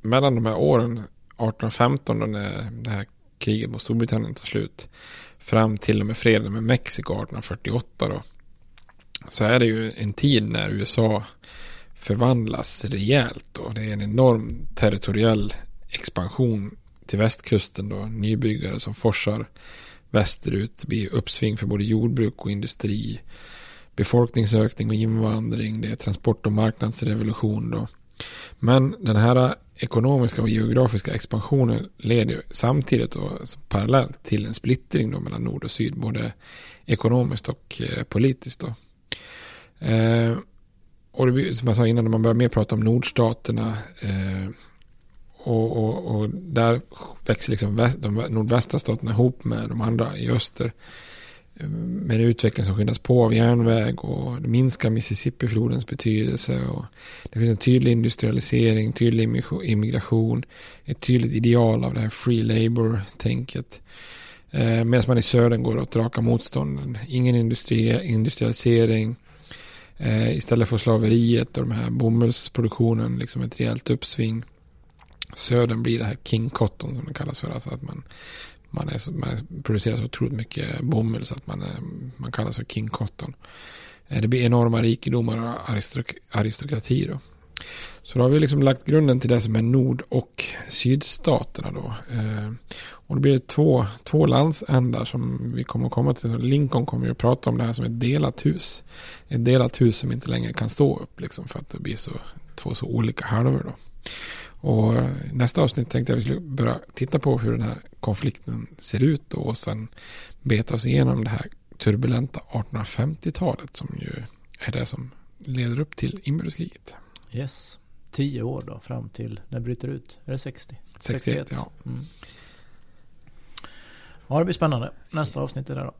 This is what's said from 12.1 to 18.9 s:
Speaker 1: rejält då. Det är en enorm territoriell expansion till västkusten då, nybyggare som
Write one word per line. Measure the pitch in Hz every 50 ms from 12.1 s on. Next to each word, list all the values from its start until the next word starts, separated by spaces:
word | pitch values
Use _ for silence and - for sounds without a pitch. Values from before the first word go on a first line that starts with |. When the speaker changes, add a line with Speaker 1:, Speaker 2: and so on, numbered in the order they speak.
| 101 107 120 127 131 120 113 107 - - 120 - - - -
Speaker 1:
rejält | 104 - 98 98 107 131 143 123 - - - - -
då. | - - - -
Det | 107 110
är | 107 107 104
en | 104
enorm | 104 104 104 117 131 127 120 110 110 110 - - - - -
territoriell | - - 107 98 98 - - 98 107 110 113 110 104 104 104 - - - - - - - -
expansion | - - - - - - 90 90 - - 131 120 113 107 98 104 - - - - - - -
till | - - 101
västkusten | 107 113 - - - - - 104 - - _ - 98 104
då, | 98 98 98
nybyggare | 107 113 113 101 107 110 107 - 110 107 - - 95 95 110
som | - -